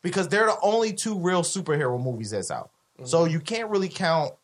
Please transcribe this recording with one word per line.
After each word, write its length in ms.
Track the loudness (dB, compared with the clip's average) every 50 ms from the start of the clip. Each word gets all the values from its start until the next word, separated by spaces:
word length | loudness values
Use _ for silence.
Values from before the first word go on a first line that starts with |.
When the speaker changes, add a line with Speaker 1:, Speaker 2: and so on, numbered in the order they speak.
Speaker 1:
Because 260 | -4 -2 0 0 0 2
they're 160 | 2 4 4
the 140 | 4 2 2
only 320 | 2 2 4 4 2 0
two 260 | -2 -4 -4 -4 -4 0
real 220 | 0 2 2 2
superhero 560 | 0 0 -2 -4 -2 0 0 2 2 0 0 -2
movies 280 | -2 -4 -4 -4 -6 -4
that's 180 | -4 -4 -4 -4
out. 180 | -6 -8 -8 -12 _ _ _ _ _
Speaker 2:
Mm-hmm. 100 | -16 -4
Speaker 1:
So 180 | 0 4 4 4
you 160 | 4 2 -2
can't 300 | -2 -4 -4 -4 -2 0
really 180 | 0 0 0 -2
count 460 | -4 -2 0 2 2 2 0 -2 -6 _